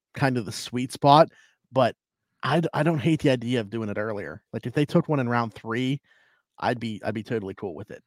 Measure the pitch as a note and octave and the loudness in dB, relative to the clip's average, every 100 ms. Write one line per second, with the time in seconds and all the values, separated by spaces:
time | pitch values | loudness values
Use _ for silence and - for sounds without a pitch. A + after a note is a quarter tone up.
0 | _ - C3+ B2 G#2 - - B2 B2+ - | _ 0 0 0 -4 -8 -8 -6 -6 2
1 | C#3+ D3 - - _ _ _ C3 A#2 - | 6 8 6 0 _ _ _ 2 2 0
2 | _ _ _ _ C3 D#3+ D#3+ C#3+ D#3 D#3 | _ _ _ _ 0 0 0 0 0 0
3 | D#3 D3+ D3 B2+ A#2 B2 G2+ A2+ G#2+ G2+ | 0 2 2 2 0 -2 -2 -6 -6 -4
4 | A2 G#2 D2+ G2 _ A2+ A#2+ D3 C#3+ F3 | -4 -6 -8 -12 _ -10 -4 -2 2 2
5 | D#3 C#3+ A#2+ A#2+ A#2 - A2+ A#2 C3 C#3 | 2 0 0 0 -2 -6 -6 -4 -2 -4
6 | _ _ _ _ _ - G#2+ B2 A2+ G#2 | _ _ _ _ _ -6 -4 -2 -6 -8
7 | - A2 G#2+ A2+ F#2+ - G2+ D#2 - - | -6 -6 -4 -6 -6 -8 -10 -10 -14 -16